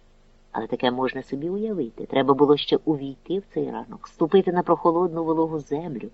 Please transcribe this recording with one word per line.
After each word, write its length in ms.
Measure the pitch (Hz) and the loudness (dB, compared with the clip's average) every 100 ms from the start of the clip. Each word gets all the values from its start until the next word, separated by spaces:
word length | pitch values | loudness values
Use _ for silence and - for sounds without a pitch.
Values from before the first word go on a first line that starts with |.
| _ _ _ _ _ | _ _ _ _ _
Але 160 | 113 113 | -10 -6
таке 240 | 123 127 | -2 0
можна 320 | 123 127 131 | 0 -2 -4
собі 260 | - 139 160 | -8 -8 -6
уявити. 560 | 196 220 196 117 - - | -4 -4 -4 -6 -8 -2
Треба 280 | 135 131 | 0 2
було 240 | 139 143 147 | 4 6 4
ще 200 | - 151 - | 2 0 0
увійти 540 | 151 139 131 - 185 | -2 -4 -12 -6 -6
в 40 | - | -4
цей 180 | 160 135 | -6 -6
ранок, 360 | 113 117 113 - | -8 -12 -16 -18
ступити 440 | - 160 196 185 | -4 4 4 4
на 120 | 175 | 0
прохолодну 600 | 170 160 170 165 180 165 | 2 2 4 2 0 0
вологу 360 | 160 160 160 156 | 0 0 0 -2
землю, 500 | 139 147 170 120 - | -4 -6 -4 -10 -12